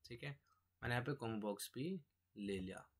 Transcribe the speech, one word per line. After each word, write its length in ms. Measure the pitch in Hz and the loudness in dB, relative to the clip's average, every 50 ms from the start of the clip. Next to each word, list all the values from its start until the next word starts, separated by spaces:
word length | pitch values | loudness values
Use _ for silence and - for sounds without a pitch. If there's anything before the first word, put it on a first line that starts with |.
| _ | _
ठीक 180 | - 123 120 139 | -8 -8 -6 -4
है, 60 | 143 139 - _ _ _ _ _ _ _ _ | -6 -6 -8 _ _ _ _ _ _ _ _
मैंने 120 | 120 120 120 | 2 4 4
यहाँ 100 | 123 120 | 4 4
पे 80 | 123 120 | 2 0
कॉम्बो 320 | - 120 113 113 107 104 104 | 0 0 0 0 2 2 0
बॉक्स 220 | 101 98 - - - | 0 0 -2 -6 -2
भी 140 | - 139 175 190 190 - _ _ _ _ _ _ | -2 0 0 -2 -2 -6 _ _ _ _ _ _
ले 220 | 107 101 98 98 95 | -4 0 0 2 2
लिया। 260 | 92 92 92 92 - - _ | 0 -2 -4 -8 -10 -14 _